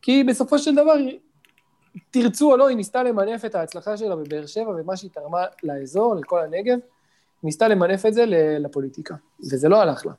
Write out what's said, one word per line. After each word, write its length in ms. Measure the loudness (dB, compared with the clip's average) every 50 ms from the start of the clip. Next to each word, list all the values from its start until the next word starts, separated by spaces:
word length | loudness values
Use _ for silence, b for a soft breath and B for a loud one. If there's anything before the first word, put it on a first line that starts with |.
| 0
כי 220 | 2 2 4 4
בסופו 340 | 2 2 0 0 0 0 0
של 160 | 2 2 2
דבר, 200 | 4 4 4 4 2 2 -2 -6 -12 _ _ _ _ _ _ _ _ _ _ _ _ _ _ _ -20 _ _
תרצו 420 | 0 2 2 2 2 2 4 4 6
או 40 |
לא, 120 | 6 6 4
היא 80 | 2
ניסתה 260 | 0 -4 -4 _ -2 -2
למנף 420 | 0 0 0 -2 -2 -4 -6 -8
את 100 | -6 -6
ההצלחה 420 | -6 -6 -6 -8 -12 -8 -8 -8
שלה 200 | -6 -4 -6 -6
בבאר 300 | -6 -8 -8 -8 -10 -10
שבע 240 | -8 -8 -8 -6 -6
ומה 260 | -8 -8 -8 -8 -8
שהיא 140 | -10 -10 -16
תרמה 340 | _ -14 -12 -6 -4 -2 -4 -4 -6 _ -8
לאזור, 520 | -8 -6 -6 -10 -4 -2 0 2 2 2
לכל 260 | 0 -2 -2 -2 -2
הנגב, 380 | -2 -2 -4 -4 0 0 0 -2 -2 _ _ _ _ _ _ _ _ _ _ _ -8
ניסתה 260 | -8 -2 2 2 4
למנף 380 | 4 4 4 2 0 2 0
את 80 | 0 2
זה 120 | 2 2
ל-, 80 | 4 4 2 4 2 2 -2 -4
לפוליטיקה, 500 | -6 -6 -6 -6 -6 -8 -12 -14 -14 -14 -16 _ _ _ _
וזה 280 | -10 -6 -4 0 2 4
לא 80 | 4 6
הלך 260 | 4 4 0 -2 -6
לה. 60 | -12 -12